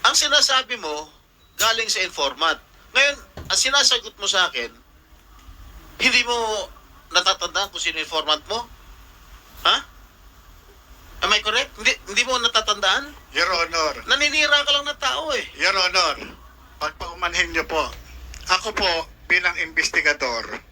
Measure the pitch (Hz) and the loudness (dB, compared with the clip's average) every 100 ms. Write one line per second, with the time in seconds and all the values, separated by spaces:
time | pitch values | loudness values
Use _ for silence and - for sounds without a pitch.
0 | - 294 294 285 277 262 254 240 160 151 | 4 4 4 4 4 2 0 -8 -6 -8
1 | 156 - _ _ _ - 214 226 220 208 | -8 -20 _ _ _ 0 2 2 0 -2
2 | 180 - 139 127 160 151 - - - - | -2 0 -2 2 0 0 -8 -20 -2 2
3 | 285 277 - - - 190 262 277 269 240 | 2 0 -14 -16 -4 0 2 4 4 2
4 | 214 - 196 190 175 127 117 - - - | -4 -6 -2 0 0 -2 -8 -12 -20 -20
5 | _ - - - - - - - - - | _ -20 -20 -20 -20 -20 -20 -20 -20 -2
6 | 262 247 233 240 220 214 180 - - - | 2 2 2 0 0 -2 -6 -14 -20 -20
7 | - 175 185 185 175 185 196 180 170 160 | -2 0 2 0 -2 -2 -4 -4 -4 -4
8 | 156 160 151 151 160 220 247 - - - | -4 -4 0 -2 -2 -6 -6 -18 -20 -20
9 | - - - - - - 165 233 - - | -20 -20 -20 -20 -20 -2 0 0 -2 -20
10 | - - - - - - - - - - | -20 -20 -20 -20 -20 -20 -20 -20 -20 -20
11 | - - 185 214 214 226 277 - 233 - | -20 -4 2 2 2 0 -2 -2 -2 -2
12 | - 208 247 254 233 220 220 202 196 226 | -2 0 0 0 2 0 0 0 2 2
13 | 285 285 - 190 175 175 165 170 156 120 | -2 -16 -6 0 0 2 0 0 -2 -2
14 | 202 269 302 302 294 285 285 285 285 285 | 0 2 2 2 4 2 2 0 -2 -4
15 | 277 262 311 254 - 139 175 196 180 185 | -2 -2 -4 -4 -6 0 0 2 2 2
16 | 165 135 - - - - - - 151 - | 2 -2 -10 -16 -20 -20 -20 -8 -8 -6
17 | 175 175 175 175 170 165 156 160 131 - | -14 -6 -2 0 0 -2 -2 -2 -2 -6
18 | - - - - - 185 220 214 190 165 | -18 -18 -16 -14 -2 -2 0 -2 0 0
19 | - - - 175 180 170 160 160 151 175 | -4 -16 -2 0 0 -2 -4 -2 -2 0
20 | 151 143 131 117 113 110 - | 0 0 -2 -4 -6 -12 -12